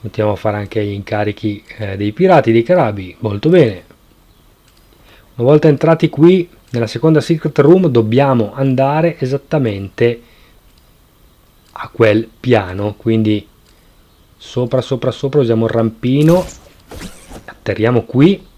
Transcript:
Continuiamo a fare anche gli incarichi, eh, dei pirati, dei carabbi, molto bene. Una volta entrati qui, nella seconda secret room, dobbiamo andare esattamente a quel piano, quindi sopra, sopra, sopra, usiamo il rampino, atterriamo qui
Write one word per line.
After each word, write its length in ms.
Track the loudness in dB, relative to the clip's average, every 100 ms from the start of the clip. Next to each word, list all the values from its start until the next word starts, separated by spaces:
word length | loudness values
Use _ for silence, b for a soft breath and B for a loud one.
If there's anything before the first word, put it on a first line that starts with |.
Continuiamo 340 | -10 -4 -2
a 40 | -2
fare 180 | -4 -4
anche 260 | -6 -6
gli 60 | -6
incarichi, 720 | -8 -6 -4 -4 -4 -8 -8 _ -12
eh, 180 | -10 -6
dei 140 | -6
pirati, 380 | 0 4 4 4
dei 120 | 2
carabbi, 520 | 2 0 0 -4 -12 -8
molto 300 | -6 -2 2
bene. 340 | 4 2 -2 -18 _ _ _ _ _ _ _ _ _ _ b b b b
Una 120 | -2 2
volta 180 | 4 4
entrati 420 | 2 2 2 0
qui, 400 | 4 4 4 -2 _ _
nella 160 | -6 -6
seconda 340 | -2 2 2
secret 340 | 0 -4 -2 2
room, 300 | 4 4 4
dobbiamo 680 | 2 2 0 2 0 -2
andare 640 | -2 -2 0 0 0 -2 -2
esattamente 1040 | -6 -6 _ -2 -2 -4 -10 -2 -2 -2 b b b b _ _ _ _ _ _ _ _ _ _ _
a 160 | -20 -16
quel 380 | 0 2 2 -4 _
piano, 560 | 0 0 0 -8 -8
quindi 520 | -6 -2 0 0 -2 -6 _ _ b b b b _ _
sopra, 460 | _ -10 -6 -4 -4
sopra, 300 | -4 -4 -4
sopra, 300 | -4 -2 0
usiamo 240 | 0 0
il 60 | 0
rampino, 720 | 0 -2 -4 -2 2 4 2 0 -14 -20 _ _ -18 -18 -20 -20 -20
atterriamo 560 | -20 -10 -8 -2 0 0
qui 420 | 0 2 2 2 -8